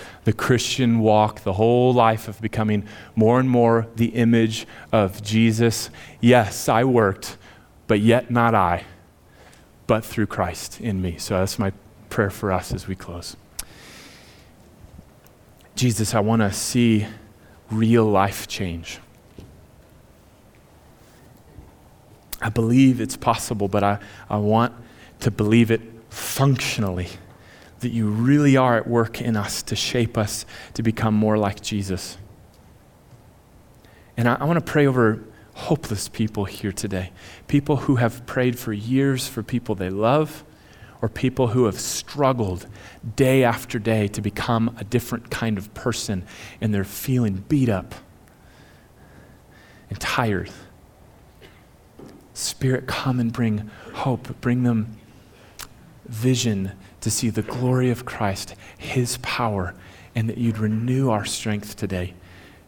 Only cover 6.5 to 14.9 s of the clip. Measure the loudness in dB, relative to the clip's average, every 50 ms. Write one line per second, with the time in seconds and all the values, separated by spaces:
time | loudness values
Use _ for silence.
6.5 | -2 -4 -2 0 2 2 2 4 4 4 4 2 0 -2 -8 -14 -16 -16 -20 -20
7.5 | -20 -20 -20 _ _ -8 -2 0 0 2 4 4 4 4 2 0 2 2 4 4
8.5 | 4 4 4 2 0 -2 -4 -10 -20 -20 -20 _ _ _ _ _ -20 -20 -20 -20
9.5 | -20 -20 -20 -20 _ _ _ 0 0 0 0 -2 -4 -2 -2 -2 -2 -2 -2 -2
10.5 | -4 -8 -12 -14 -12 -8 -6 -4 -4 -2 -4 -4 -6 -6 -6 -2 0 0 0 0
11.5 | -2 -2 -4 -4 -4 -6 -12 -20 -20 -20 -18 -6 -2 0 0 0 -2 -4 -2 -2
12.5 | -2 -2 -2 -6 -8 -8 -8 -10 -10 -10 -12 -14 -14 -14 -14 -16 -16 -18 -20 -18
13.5 | -18 -16 -16 -16 -20 -20 -20 -20 -20 -20 -20 -20 -20 -20 -20 -20 -20 -20 -20 -20
14.5 | -20 -20 -20 -20 -20 -20 -20 -20